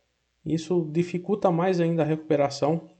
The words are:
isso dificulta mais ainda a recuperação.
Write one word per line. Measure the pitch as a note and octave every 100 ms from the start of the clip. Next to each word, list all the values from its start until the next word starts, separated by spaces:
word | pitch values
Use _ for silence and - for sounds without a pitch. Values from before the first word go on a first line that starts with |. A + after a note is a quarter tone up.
| _ _ _ _
isso | D#3+ D#3+ - F3+ D#3
dificulta | D#3 F3 F3 F3+ G#3 G3
mais | E3 F#3 F3
ainda | E3 E3
a |
recuperação. | D3 D#3 - D3 C#3 - C#3 E3+ - _